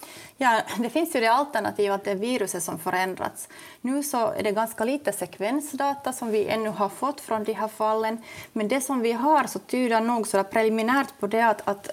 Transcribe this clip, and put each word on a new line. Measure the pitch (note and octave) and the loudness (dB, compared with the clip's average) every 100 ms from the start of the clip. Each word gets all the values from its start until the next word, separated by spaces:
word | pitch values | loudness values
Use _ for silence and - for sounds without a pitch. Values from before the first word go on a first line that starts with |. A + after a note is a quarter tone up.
| - - - - | -20 -18 -20 0
Ja, | C4 A3 - F#3+ | 4 4 2 -2
det | A#3 | 0
finns | D4+ E4 C4+ | 0 2 2
ju | |
det | A3+ | 4
alternativ | A3+ G3 A3+ G#3 G3+ G3+ | 4 2 0 -2 0 2
att | G3 | 2
det | G3 | 0
är | G3 | -2
viruset | A3 B3+ F#3+ F3+ | 0 0 0 -2
som | F3 F3+ | -6 -4
förändrats. | E3 F#3 F#3 F#3 - - - - - - | -2 0 -2 -2 -6 -6 -14 -16 -20 -10
Nu | A#3+ C4+ | -4 -2
så | C#4+ B3+ A3+ | -2 0 0
är | - | 0
det | G#3 | 0
ganska | G3+ A3+ - | 0 -2 -2
lite | A3 C#4+ D4 | -2 0 -2
sekvensdata | G3+ F3 - G3 C#4 D4 C4 C#4 C#4 C4 | -4 -8 -4 -2 -2 -4 -2 -2 -2 -4
som | B3 A#3 | -4 -2
vi | G#3+ G3+ | 0 0
ännu | A3 A3 | -2 -2
har | F#3 G3 | -2 -2
fått | - C4 C#4+ | -2 -4 -4
från | - A3 | -4 -4
de | G#3 | -2
här | G#3 G#3+ | -4 -4
fallen. | - G#3+ A3 A3 A3+ - - - | 0 0 2 0 -4 -8 -16 -10
Men | - G#3 | -4 0
det | C4 | 0
som | C4+ C4+ | 0 0
vi | A#3 | 0
har | A#3 C4+ D#4 | 2 4 4
så | B3 - | 4 -4
tyder | - B3+ B3 A3+ | -2 0 2 2
nog | A3+ A#3+ A3 | 2 0 2
så | G3 | 2
preliminärt | G3 A#3 A3 A3 A3 C4+ B3+ - | 2 2 2 2 2 2 0 -4
på | G3+ | -2
det | A3+ | 4
att, | A#3 G#3+ - | 4 4 0
att | G3+ - | -4 -6